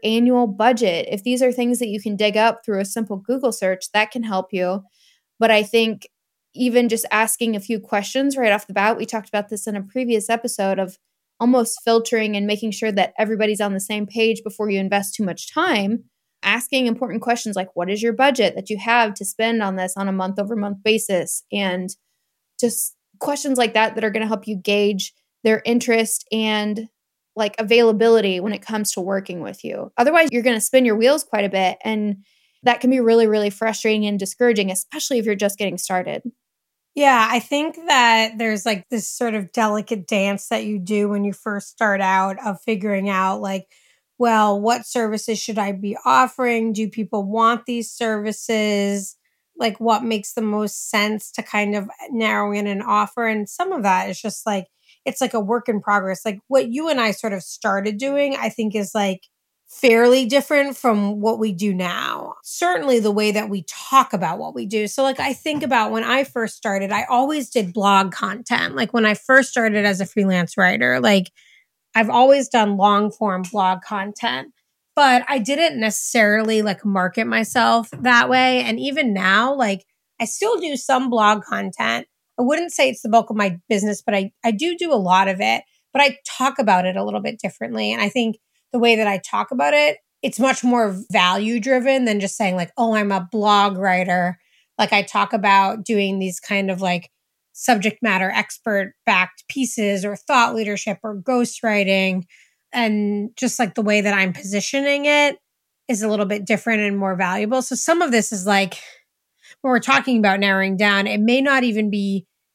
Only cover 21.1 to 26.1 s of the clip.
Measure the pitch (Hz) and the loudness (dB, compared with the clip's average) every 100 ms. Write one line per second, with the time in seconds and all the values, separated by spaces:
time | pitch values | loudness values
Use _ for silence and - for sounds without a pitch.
21.1 | 185 - - - 208 196 180 185 - _ | -2 -4 -8 -8 -4 -2 -4 -6 -10 _
22.1 | _ _ _ _ - 240 - - - _ | _ _ _ _ -4 -4 -2 -8 -10 _
23.1 | - - 285 294 254 233 220 220 220 220 | -10 -6 -4 -2 0 0 2 0 0 -4
24.1 | 214 214 214 208 202 180 202 202 202 196 | -2 -2 -4 -6 -6 -2 0 2 0 -6
25.1 | - _ _ 226 220 - 240 240 226 220 | -12 _ _ 0 0 2 0 2 2 0